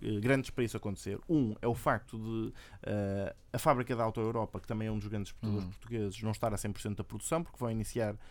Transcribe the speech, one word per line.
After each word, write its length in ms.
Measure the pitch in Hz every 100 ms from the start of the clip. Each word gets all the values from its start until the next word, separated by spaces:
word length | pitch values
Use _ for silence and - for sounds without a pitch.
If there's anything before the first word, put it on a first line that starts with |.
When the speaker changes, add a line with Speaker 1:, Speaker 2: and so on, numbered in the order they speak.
Speaker 1:
eh, 180 | - 107
grandes 300 | 113 135 123
para 120 | -
isso 140 | 117 113
acontecer. 420 | 107 95 - 98 -
Um 260 | 160 117 104
é 60 | 117
o 80 |
facto 420 | 120 - 113 - 110
de, 340 | 110 113 113 - - -
eh, 520 | - 104 101 98 98 - -
a 60 | 127
fábrica 380 | 160 127 120 120
da 80 |
Auto 160 | 113 107
Europa, 400 | 110 117 104 101
que 80 | -
também 180 | 113 110
é 40 |
um 80 | 107
dos 100 | 101
grandes 220 | 104 98
exportadores 360 | - 110 104 90
Speaker 2:
Hum. 40 |
Speaker 1:
portugueses, 520 | 95 113 117 101 92
não 80 | 110
estar 240 | 104 117
a 20 | 101
cem 140 | 107
por 100 | 98
cento 180 | 107 101
da 60 |
produção, 380 | - 104 - 165
porque 160 | 170 -
vão 120 | 120
iniciar, 460 | 110 104 120 107 104 -